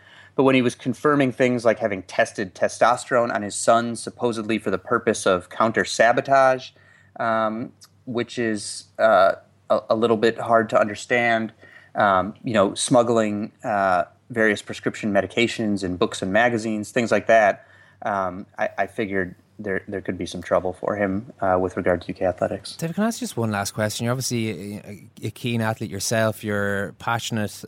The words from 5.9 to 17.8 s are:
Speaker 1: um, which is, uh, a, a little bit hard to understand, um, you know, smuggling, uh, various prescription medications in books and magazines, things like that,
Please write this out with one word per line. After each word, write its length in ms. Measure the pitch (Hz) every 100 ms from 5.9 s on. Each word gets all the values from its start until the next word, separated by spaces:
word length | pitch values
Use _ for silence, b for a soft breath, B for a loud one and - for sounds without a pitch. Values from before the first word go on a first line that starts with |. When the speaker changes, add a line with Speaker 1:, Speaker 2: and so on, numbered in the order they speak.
| - 113 127 135 135 131 131 - b b b b -
Speaker 1:
um, 540 | 117 113 110 110 139 - - _ -
which 340 | 117 117 -
is, 460 | 113 104 - - - -
uh, 360 | 110 98 92 - - _ -
a, 120 | 110 -
a 40 | 110
little 220 | 117 110
bit 220 | 117 110
hard 300 | 120 113 110
to 100 | 123
understand, 720 | 107 104 - 123 120 113 113 - B B B
um, 400 | - 104 95 92 -
you 100 | 139
know, 200 | 107 98
smuggling, 800 | 98 - 131 120 117 107 104 110 -
uh, 420 | 127 101 98 90 - _ _
various 320 | 117 110 101
prescription 500 | - 104 127 - 110
medications 720 | 98 95 - 117 - 110 98
in 120 | 95 90
books 260 | 110 -
and 100 | 95
magazines, 560 | 104 120 117 113 107 104
things 220 | 127 113
like 160 | 110 101
that, 400 | 113 101 - b b